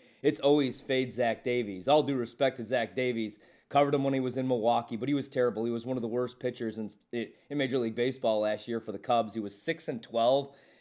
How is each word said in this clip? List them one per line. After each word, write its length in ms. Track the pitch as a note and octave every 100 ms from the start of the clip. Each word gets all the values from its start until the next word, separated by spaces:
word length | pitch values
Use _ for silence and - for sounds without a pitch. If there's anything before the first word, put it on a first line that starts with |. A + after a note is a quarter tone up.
| - _
it's 180 | C#3+ D3
always 400 | C#3 D3 C3+ -
fade 280 | - C3 B2+
Zach 320 | G#2+ A#2 A2
Davies. 460 | B2+ B2 G#2 F#2 F2+
All 160 | D3+
due 140 | C#3 C3
respect 400 | A#2 - C3+ B2+
to 80 | G#2+
Zach 320 | B2 A2 C3
Davies, 420 | B2+ A2+ G#2+ - - _ _
covered 240 | C#3+ C#3+
him 100 | C#3+
when 100 | C#3
he 60 | C3+
was 160 | B2+ B2+
in 100 | C3
Milwaukee, 520 | B2 A2 A#2 A#2 A2+
but 100 | C3
he 60 |
was 160 | C#3+ C3+
terrible. 340 | B2+ B2 G#2
He 80 | A#2
was 140 | A#2 A#2
one 100 | B2+
of 60 |
the 80 | A2+
worst 280 | A#2+ B2 -
pitchers 420 | B2+ B2 A2+ A2
in, 100 | G#2 - _
in 440 | A#2+ A2 - _ C#3+
Major 200 | C3 C3
League 180 | A#2 A2
Baseball 460 | B2+ C3 A#2 G#2+
last 260 | G#2+ G#2+ -
year 140 | A#2
for 100 | A2
the 80 | G2
Cubs. 360 | - A#2+ A2 A2
He 40 |
was 160 | G2+ -
six 320 | - E3 -
and 160 | B2
twelve. 500 | - A2+ A#2 C#3 C#3 - _ _